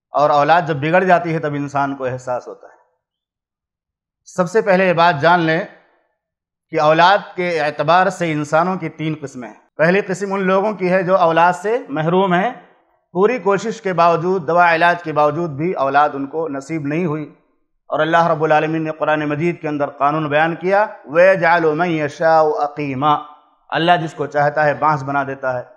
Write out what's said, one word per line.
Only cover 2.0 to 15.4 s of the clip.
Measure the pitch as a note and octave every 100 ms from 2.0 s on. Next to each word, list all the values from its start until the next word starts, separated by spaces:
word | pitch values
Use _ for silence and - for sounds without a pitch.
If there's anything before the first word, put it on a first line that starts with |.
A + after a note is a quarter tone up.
| C3
एहसास | B2+ B2+ B2 A2+
होता | G2 -
है। | _ _ _ _ _ _ _ _ _ _ _ _ _ _ _ _
सबसे | - F3+ A3+
पहले | G3 F#3 F#3+
ये |
बात | E3 F3 D3+
जान | D#3 F3
लें | D#3+ D#3+ - - _ _ _ _ _ _ _ _ _
कि | D#3+
औलाद | D3+ D#3+ E3+ G3+ - -
के | F3+ E3
एतबार | D3 D3 D3+ F3 F#3
से | F#3+ E3+
इंसानों | D3+ D3 D#3 F3 F#3
की | D#3+
तीन | - D#3 D#3
किस्में | C3+ B2+ A#2
हैं। | G#2+ _ -
पहली | D#3+ G3
किस्म | G3+ F#3 G3+
उन | G3
लोगों | F#3+ F#3+ G#3
की | F#3+ F3+
है | F#3
जो | F3+ F#3+
औलाद | E3+ E3 E3+ F3+
से | G3+ A#3+ C#4
महरूम | D#3 D#3 F#3 G3
हैं, | F3 A3 C4 - _ _ _ _
पूरी | - G3+ B3
कोशिश | F#3 G3 A3 A3
के | F#3+
बावजूद, | E3+ E3+ E3 E3+ F#3+
दवा | D#3 F3 F3
इलाज | E3 E3+ E3+
के | D#3+
बावजूद | D3+ D3+ D3